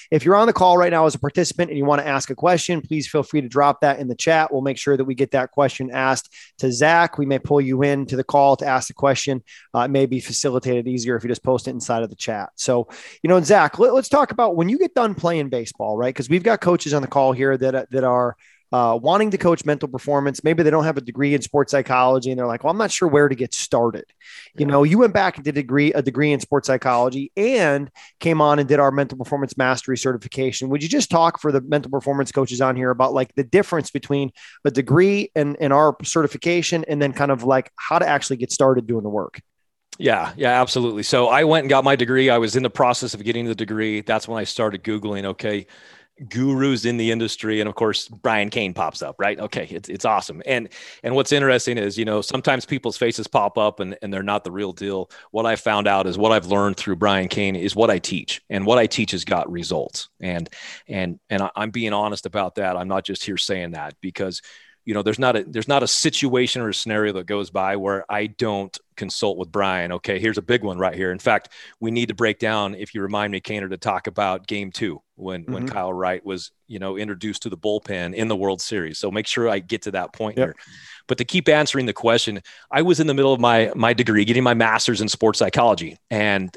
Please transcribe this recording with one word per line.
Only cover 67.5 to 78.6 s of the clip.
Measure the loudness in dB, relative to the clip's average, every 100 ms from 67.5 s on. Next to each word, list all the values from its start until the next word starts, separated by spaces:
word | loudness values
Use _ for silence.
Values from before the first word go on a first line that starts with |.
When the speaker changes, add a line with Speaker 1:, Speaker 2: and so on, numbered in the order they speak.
| -4 -2 -2
Speaker 2:
where | -2 -4 -4
I | -6 -6
don't | -4 -4 -4 -6 -12 _ -12
consult | -10 -4 -4 -4
with | -4
Brian. | -2 0 0 -4
Okay, | -6 -6 -4
here's | -2 -4
a |
big | -2 -2
one | -2 -2
right | -4
here. | -2 -4
In | -2
fact, | 0 0 -2 -20 -20 -8
we | -4
need | -2 -2
to |
break | 0 -2 0
down, | -2 -2 -4 -6
if | -10
you | -8
remind | -6 -4 -4
me, | -6
Kaner, | -8 -8 -8
to | -8
talk | -4 -4 -4
about | -4 -2 -2 -6
game | -8 -8
two | -6 -8 -8 _ -16
when, | -12 -10 -10
when | -10 -8
Speaker 1:
Mm-hmm. |
Speaker 2:
Kyle | -6 -6
Wright | -4 -4 -4 -6
was, | -10 -10 _ -16
you | -12
know, | -10 -8
introduced | -8 -8 -8 -8
to | -10
the | -6
bullpen | -4 -4 -4 -6 -6
in | -4 -4
the | -2
World | -2 -4